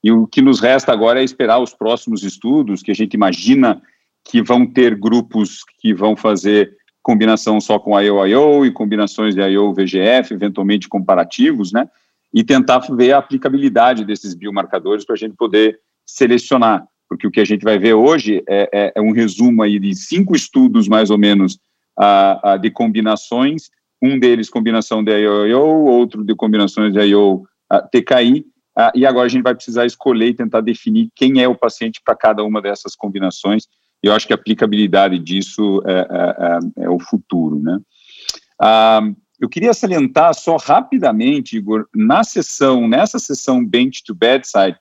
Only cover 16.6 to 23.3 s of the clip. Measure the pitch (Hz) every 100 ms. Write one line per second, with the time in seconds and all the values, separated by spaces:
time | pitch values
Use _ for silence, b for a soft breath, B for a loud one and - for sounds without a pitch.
16.6 | 113 98 - _ _ - 104 110 98 104
17.6 | 110 104 107 110 131 160 107 101 - 98
18.6 | 101 101 101 110 107 110 113 92 123 113
19.6 | 104 104 98 92 - 170 190 156 - 139
20.6 | 127 113 101 107 107 104 104 101 95 -
21.6 | _ _ _ - 101 101 98 95 101 98
22.6 | 107 - 113 107 110 107 -